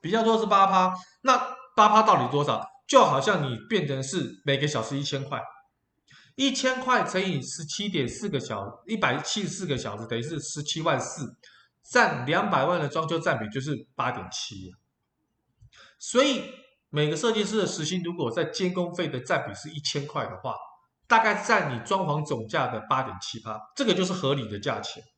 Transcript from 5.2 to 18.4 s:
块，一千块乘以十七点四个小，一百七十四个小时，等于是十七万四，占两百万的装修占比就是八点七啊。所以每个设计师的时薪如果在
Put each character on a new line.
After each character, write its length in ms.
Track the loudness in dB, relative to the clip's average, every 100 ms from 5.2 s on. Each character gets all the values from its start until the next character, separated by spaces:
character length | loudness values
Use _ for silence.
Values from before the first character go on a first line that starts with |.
块， 180 | -4 -8 -8 -16 _ _ _ _ _ -20 _ -2
一 160 | 0
千 260 | 2 0 0
块 240 | 2 2
乘 180 | 2 0
以 220 | -2 -2
十 220 | -6 -10
七 240 | -8 -6 -2
点 200 | -2 -2
四 200 | -4 -4
个 100 | -4
小， 460 | -4 -6 -8 -12 -8
一 100 | 0
百 240 | 0 0
七 220 | -2 -4
十 60 | -4
四 180 | -6 -4
个 100 | -4
小 220 | -4 -8
时， 80 | -6
等 100 | -6
于 60 |
是 160 | -4 -8
十 240 | -8 -10
七 180 | -6 -4
万 200 | 0 0
四， 360 | -2 -8 -10 -12 -20 -20 _ _
占 420 | -2 2 2 2
两 240 | 0 0 2
百 180 | 2 2
万 140 | 2
的 80 | 0
装 200 | -2 -2
修 100 | 0
占 180 | 0 0
比 120 | -2
就 120 | -6
是 280 | -4 -6 -8 -4
八 160 | -4
点 120 | -4 -8
七 400 | -10 -10 -12 -16
啊。 80 | -18 _ _ _ _ _ _ _ _ -20 -20 -20 _
所 200 | 0 4
以 180 | 4 2 -4 -14 -20 _ _
每 180 | 0 0
个 80 | 2
设 140 | 0
计 140 | 0
师 120 | 0 0
的 80 |
时 200 | 0 -2
薪 180 | -4 -2
如 100 | -4
果 160 | -2 -2
在 140 | 0